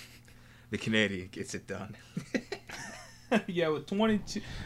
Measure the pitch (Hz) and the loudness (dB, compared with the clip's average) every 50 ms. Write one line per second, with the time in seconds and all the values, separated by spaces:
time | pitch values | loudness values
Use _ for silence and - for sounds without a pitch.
0 | - - - - - - - - - - - - - - 107 104 - 113 110 107 | -16 -16 -18 -20 -20 -20 -20 -20 -20 -20 -20 -20 -10 -6 -4 -2 0 2 4 4
1 | 107 98 98 90 92 95 - - 98 - - 92 - - 95 101 98 101 107 - | 4 4 2 -2 -6 -6 -6 -8 -6 -6 -6 -8 -6 -6 -8 -6 -6 -8 -10 -14
2 | - - - - 135 - - 254 - - 381 - - - - - - - - - | -14 -10 -8 -8 -6 -2 -2 -2 -2 -4 -12 -12 -10 -12 -10 -10 -10 -10 -10 -12
3 | - - - - - - 254 214 - - 180 170 165 156 156 147 147 - 196 202 | -14 -16 -18 -12 -2 2 2 2 2 2 2 4 4 4 4 0 0 0 2 4
4 | 220 220 214 202 208 - - 208 - - - - - | 6 6 4 4 2 -2 -6 -6 -6 -6 -8 -8 -6